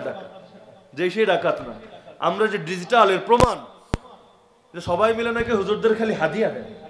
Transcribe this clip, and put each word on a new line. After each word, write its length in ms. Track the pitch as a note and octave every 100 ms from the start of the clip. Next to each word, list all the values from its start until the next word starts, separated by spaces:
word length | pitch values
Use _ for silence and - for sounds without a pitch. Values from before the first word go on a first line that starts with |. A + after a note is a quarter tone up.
ডাকাত, 380 | B2+ - - - - - - - _
যেই 160 | C3+ F3+
সেই 160 | G3 G#3
ডাকাত 340 | F3 E3+ -
না। 140 | A#2 A2 - - - -
আমরা 280 | E3 G3 A3
যে 120 | G3
ডিজিটাল, 520 | D#3+ F3+ F3+ A#3+ G3+
এর 80 | F#3 -
প্রমাণ 320 | A#3+ B3 F#3+ - - - - - - - _ _ _ _
যে 60 | E3+
সবাই 340 | F3+ F3 A3
মিলে 180 | A3+ A#3
নাকি 200 | A#3 A#3
হুজুরদের 420 | A3 F#3+ G3+ A3
খালি 200 | A3 A3+
হাদিয়া 340 | - D#3+ G3 F#3+
দেয়, 160 | B2+ A2 -